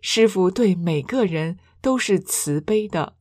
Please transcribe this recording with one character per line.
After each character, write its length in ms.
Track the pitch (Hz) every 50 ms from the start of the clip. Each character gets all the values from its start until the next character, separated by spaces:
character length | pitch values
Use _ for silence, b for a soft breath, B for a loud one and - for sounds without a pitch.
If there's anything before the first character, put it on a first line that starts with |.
师 260 | - - - 220 226 220
父 240 | 196 190 185 180
对 240 | 185 - 240 208 185
每 260 | 175 170 175 160 147
个 240 | 139 - - 269 233
人 320 | 190 165 160 156 160 175 185 b b b b
都 160 | _ 262 262 254
是 220 | 247 - 202 180
慈 400 | 190 - - - - 151 143 151
悲 280 | 151 - 214 214 214 208
的 280 | - 175 147 - - _